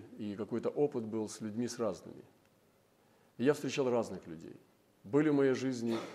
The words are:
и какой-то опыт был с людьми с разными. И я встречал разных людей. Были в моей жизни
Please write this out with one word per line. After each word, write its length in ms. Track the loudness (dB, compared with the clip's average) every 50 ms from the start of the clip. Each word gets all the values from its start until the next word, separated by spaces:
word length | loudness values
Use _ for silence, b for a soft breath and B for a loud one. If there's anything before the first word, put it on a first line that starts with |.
| -12 -14 -12 -8
и 160 | -8 -6 -6
какой-то 360 | -6 -4 -4 -2 -2 -2 -2
опыт 340 | 0 2 0 2 0 -2 -4
был 240 | -4 -4 -4 -4 -4
с 120 | -6 -8
людьми 280 | -8 -6 -4 -4 -4 -4
с 100 | -2 -2
разными. 440 | -2 -2 -2 -4 -8 -16 -16 -18 -20 -20 -20 _ _ _ _ _ _ _ _ _ _ _ _ b b b b b b b _ 2
И 60 | 4
я 80 | 4
встречал 360 | 4 2 0 -2 0 2 2 4
разных 380 | 4 2 2 0 -4 -10 -10
людей. 300 | -12 -12 -12 -12 -14 -16 -18 -20 _ _ _ _ _ _ _ -4
Были 240 | 2 4 4 6 6
в 60 | 6
моей 200 | 6 6 6 4
жизни 420 | 2 0 -2 -2 0 0 0 0 0 -2 -6 -12